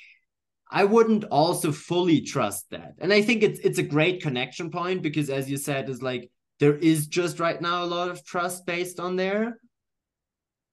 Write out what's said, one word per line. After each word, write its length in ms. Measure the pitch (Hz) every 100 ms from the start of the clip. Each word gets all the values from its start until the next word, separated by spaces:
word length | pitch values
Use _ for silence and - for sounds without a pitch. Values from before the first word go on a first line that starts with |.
| - _ _ _ _ _ _
I 160 | 156 196
wouldn't 400 | 226 220 220 -
also 480 | 139 165 175 170
fully 480 | 143 - 175 180 147
trust 480 | - 143 107 101 -
that. 240 | 82 85 -
And 120 | 165
I 100 | 208
think 220 | 208 226
it's, 160 | 208 147
it's 200 | 196 180
a 40 |
great 380 | 151 143 160 180
connection 500 | 156 123 131 - 170
point 300 | 170 175 185
because, 280 | 156 151 139
as 220 | 135 131
you 60 | 139
said, 320 | 147 139 135
is, 120 | 127
like, 300 | 131 127 - _ _ _
there 160 | 147 147
is 300 | 165 160 147
just 320 | 175 175 165
right 200 | 170 -
now 240 | 175 175
a 20 | 175
lot 260 | 175 180
of 120 | 175
trust 440 | - 185 175 180 -
based 320 | 175 180 180
on 160 | 180 185
there. 420 | 190 202 226 233 _ _ _ _ _ _ _ _ _ _ _